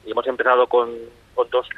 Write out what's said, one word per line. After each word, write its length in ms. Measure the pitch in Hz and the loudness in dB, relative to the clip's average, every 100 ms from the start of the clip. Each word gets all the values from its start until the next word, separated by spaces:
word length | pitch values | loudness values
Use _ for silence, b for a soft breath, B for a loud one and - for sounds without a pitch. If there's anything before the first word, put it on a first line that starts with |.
Y 60 | - | -6
hemos 160 | 107 123 | -4 -2
empezado 400 | 127 123 127 123 | -2 2 2 4
con, 240 | 123 117 117 117 - _ | 2 0 -4 -14 -20 _
con 160 | - 120 | -4 -2
dos 200 | 127 - | -2 -4